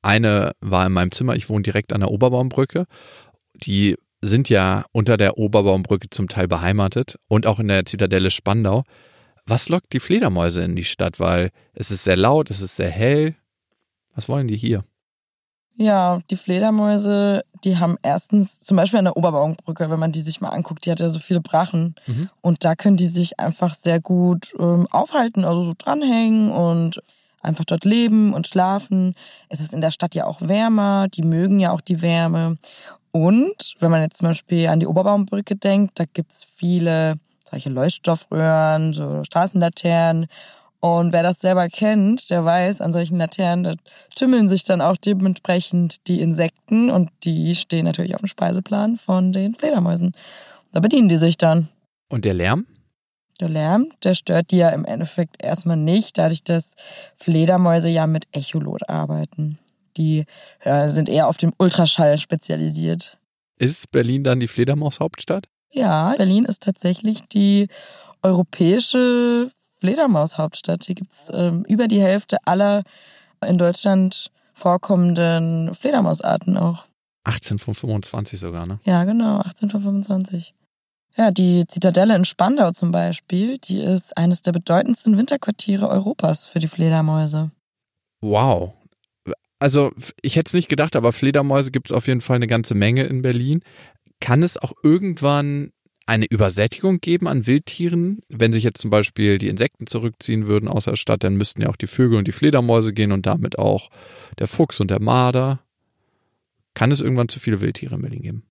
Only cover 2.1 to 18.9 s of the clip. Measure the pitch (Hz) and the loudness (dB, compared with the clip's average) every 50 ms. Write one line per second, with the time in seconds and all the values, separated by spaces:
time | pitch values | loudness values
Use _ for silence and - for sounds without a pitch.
2.1 | - 101 127 127 127 123 127 131 - - 139 - - 165 180 _ _ - - - | 2 2 2 2 2 0 -2 -2 0 -2 -2 0 -2 -4 -4 _ _ -20 -20 -20
3.1 | - - - _ _ _ _ _ _ - - - 98 98 101 101 90 - _ _ | -20 -20 -20 _ _ _ _ _ _ -14 -6 -2 0 2 2 2 0 -2 _ _
4.1 | _ _ - 101 104 123 139 - 117 98 92 95 95 101 98 _ _ 113 104 123 | _ _ -2 0 0 0 2 2 2 2 4 2 0 -2 -4 _ _ 0 2 2
5.1 | 117 104 104 98 - - 107 101 107 107 98 98 92 92 90 - 104 92 - - | 4 4 4 0 2 0 -2 2 2 4 4 4 2 2 2 0 -2 -2 -2 -8
6.1 | - - 101 90 - 104 92 90 90 82 85 90 98 104 98 95 - 117 127 - | -6 -6 -6 -4 -2 -2 -2 0 -2 -2 0 0 0 2 0 0 0 -4 -6 -6
7.1 | - - _ _ 107 107 - 110 104 107 110 101 98 95 92 - - 98 104 92 | -10 -20 _ _ 0 2 2 2 0 0 0 0 2 0 0 -2 -2 -2 0 2
8.1 | 95 95 92 92 - - _ 98 101 113 110 98 98 123 135 _ _ _ _ _ | 2 2 2 0 -2 -2 _ 0 0 2 2 2 0 0 -2 _ _ _ _ _
9.1 | _ _ _ _ _ _ _ - 117 120 - - 165 180 _ _ - 131 - - | _ _ _ _ _ _ _ -2 -2 0 0 0 -2 -2 _ _ -6 -6 -2 0
10.1 | 175 226 247 127 92 87 85 87 85 90 85 87 87 87 87 - - - 95 87 | 0 2 2 0 0 2 0 0 0 -2 -2 -2 -4 -4 -4 -6 -4 -4 -4 -4
11.1 | 82 - 95 87 87 87 87 92 _ _ _ _ _ - 107 - 98 90 - 95 | -4 -2 -2 0 0 0 -2 -2 _ _ _ _ _ -10 -8 -6 -4 -2 0 0
12.1 | 92 90 98 117 143 156 147 - 104 95 98 92 - - 92 87 80 98 113 127 | 2 4 4 4 2 2 0 -2 -6 -10 -8 -8 -6 -4 -4 -4 -2 0 0 2
13.1 | 143 151 156 160 156 _ _ _ _ _ _ _ _ _ _ _ _ _ _ _ | 2 2 0 -2 -4 _ _ _ _ _ _ _ _ _ _ _ _ _ _ _
14.1 | _ - - - 123 143 135 113 107 110 120 131 117 98 101 _ _ _ _ _ | _ -12 -6 -4 -4 -2 -2 -2 -4 -4 -2 -2 -2 -2 -4 _ _ _ _ _
15.1 | _ _ _ _ _ _ _ _ _ _ _ _ _ - 220 214 202 196 180 180 | _ _ _ _ _ _ _ _ _ _ _ _ _ -2 0 2 2 2 2 2
16.1 | 180 180 175 - 196 180 - - 180 180 208 220 214 214 208 208 208 202 208 202 | 0 -2 -4 -6 -8 -6 -4 -4 -2 0 0 2 2 2 2 2 0 0 0 0
17.1 | 202 202 202 202 196 196 - _ _ - - 190 185 170 175 170 175 - - 139 | 0 2 2 0 0 -2 -4 _ _ -6 -2 -2 0 2 0 0 -2 -2 -2 -2
18.1 | 143 185 - - 208 208 196 190 - _ - - 196 175 170 190 | -2 -2 -2 0 2 2 2 0 -4 _ -2 0 2 2 4 2